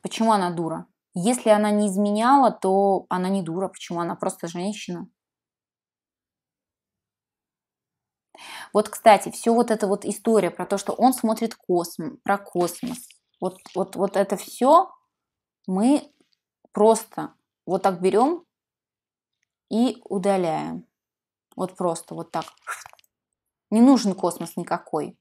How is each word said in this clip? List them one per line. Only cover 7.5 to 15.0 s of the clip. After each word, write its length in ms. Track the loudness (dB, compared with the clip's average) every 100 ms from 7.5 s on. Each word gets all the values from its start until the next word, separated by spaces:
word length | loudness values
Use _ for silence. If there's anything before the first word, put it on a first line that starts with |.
| _ _ _ _ _ _ _ _ -20 -18 -18 -2
Вот, 160 | -2 -2
кстати, 400 | 2 4 4 2
все 220 | -4 0
вот 160 | 2 2
эта 160 | 0 0
вот 180 | -2 -4
история 440 | -4 2 2 2
про 160 | -4 -4
то, 120 | -4
что 160 | -4
он 200 | 2 2
смотрит 420 | 2 -2 -2 -4 -6
косм-, 640 | -2 -2 -2 -8 -12 -8
про 140 | -4 -4
космос. 680 | -2 -2 -2 -4 -10 -12 -16 _ _ _
Вот, 180 | -10 -10 -12 -6
вот, 200 | -6 -4
вот 200 | -2 0
это 220 | -2 -4
все 520 | -8 0 4 6 4 -10